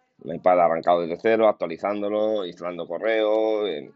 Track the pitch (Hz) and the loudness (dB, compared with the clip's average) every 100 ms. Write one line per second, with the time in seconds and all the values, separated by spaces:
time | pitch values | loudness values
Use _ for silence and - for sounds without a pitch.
0 | _ _ 71 82 90 90 85 82 78 87 | _ _ -12 -2 2 4 4 2 0 0
1 | 85 85 110 110 107 - 87 82 98 104 | 0 -2 2 4 4 2 -4 -4 -4 -4
2 | 101 107 107 107 90 85 87 87 82 82 | -2 -2 0 -2 -4 -8 -10 -8 -8 -4
3 | 110 110 107 110 110 107 104 76 65 | 0 2 2 2 2 0 -2 -6 -10